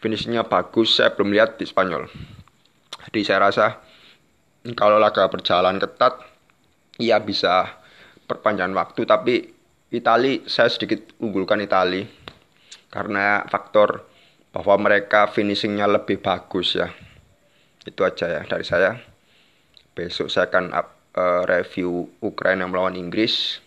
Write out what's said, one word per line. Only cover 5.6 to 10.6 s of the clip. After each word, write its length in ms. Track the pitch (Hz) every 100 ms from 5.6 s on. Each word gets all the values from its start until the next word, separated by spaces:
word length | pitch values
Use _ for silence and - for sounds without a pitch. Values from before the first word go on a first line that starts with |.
| 90 95
ketat, 480 | 98 - 127 - - _ _ _ _ _ _ -
ia 240 | 113 107
bisa 560 | 107 98 95 90 87 - - - - _ _
perpanjangan 480 | - - 101 92
waktu. 280 | 95 85 - 113
Tapi 280 | 107 - 120 - _ _ _ _
Itali, 480 | 120 117 117 131 131 -
saya 240 | -